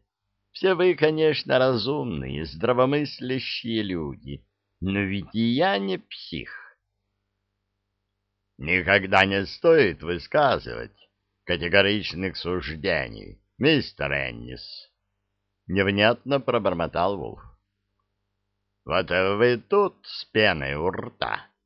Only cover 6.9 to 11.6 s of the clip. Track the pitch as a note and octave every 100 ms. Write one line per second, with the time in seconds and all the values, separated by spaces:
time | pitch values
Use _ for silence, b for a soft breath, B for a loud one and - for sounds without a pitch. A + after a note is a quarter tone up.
6.9 | _ _ _ _ _ _ _ _ _ _
7.9 | _ _ _ _ _ _ - C#2+ F#2 E2+
8.9 | G2+ F#2+ G2 G2 G2 F#2+ - E3+ E3 G#2+
9.9 | D#2 D#2 F2 - D3+ C#3+ F2 B1 A#1 A#1
10.9 | _ _ _ _ _ - F2+